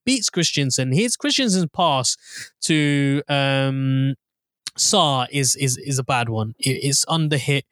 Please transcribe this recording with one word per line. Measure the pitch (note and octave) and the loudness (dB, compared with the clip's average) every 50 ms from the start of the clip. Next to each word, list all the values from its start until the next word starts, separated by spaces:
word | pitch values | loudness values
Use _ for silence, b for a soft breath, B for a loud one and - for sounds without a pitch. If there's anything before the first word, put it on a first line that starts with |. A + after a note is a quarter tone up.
| _ | _
beats | A#3+ C4 B3 G3+ - | -2 0 0 -2 -2
Christensen. | - F3 E3 - - D3 C#3 C3 - - C3 C3 C3 | -2 0 0 0 0 0 0 0 0 -2 0 0 0
His, | E3 A3+ B3 - | 0 0 0 -2
Christensen's | - - D4 C#4+ - C4+ A3+ F#3 F#3 F3 D3 - | -2 -2 -2 0 0 2 2 2 2 0 -2 0
pass | - F3+ E3 C#3 C3 A#2+ - - B B B B B B B B _ - | 0 2 2 2 2 0 -2 -4 B B B B B B B B _ -2
to, | - E3 D#3 D3 D3 C#3+ C#3+ C#3+ C#3 C#3 C#3+ - - | 0 2 2 4 2 2 2 2 2 0 0 0 0
um, | C#3+ C#3 C#3 C#3 C3+ C3+ C3+ C3+ C3+ C3+ C3+ C3+ C3+ C3+ C3+ C3+ C3+ - _ _ _ _ _ _ _ _ _ - - | 0 0 2 2 2 2 0 0 0 0 0 0 2 2 2 0 -2 -4 _ _ _ _ _ _ _ _ _ -14 -6
Sarr | - - - - G3+ E3+ D3 C#3 C3 B2 B2 | -2 0 2 4 4 4 4 2 0 -2 -2
is, | C#3 C#3+ C3+ B2 - | -2 0 0 0 0
is, | - C#3 C3 B2 - | 0 -2 -2 -2 -4
is | - C#3+ C3+ C3 | -4 -4 -4 -4
a | C3 | -2
bad | - C3+ A#2+ A#2+ A#2 | 0 0 0 0 -2
one. | A2+ A2 A2 A2+ A2+ - | -2 -4 -4 -4 -6 -4
It, | - C3+ C3 - C3 | -4 -2 -2 -2 -2
it's | C#3 C#3 - - | 0 0 0 0
under | - D#3+ E3 D#3 D3+ D3+ | 0 0 0 0 0 0
hit. | C#3 A#2+ - C#3+ C#3 - - | 0 0 0 -2 -2 -2 -6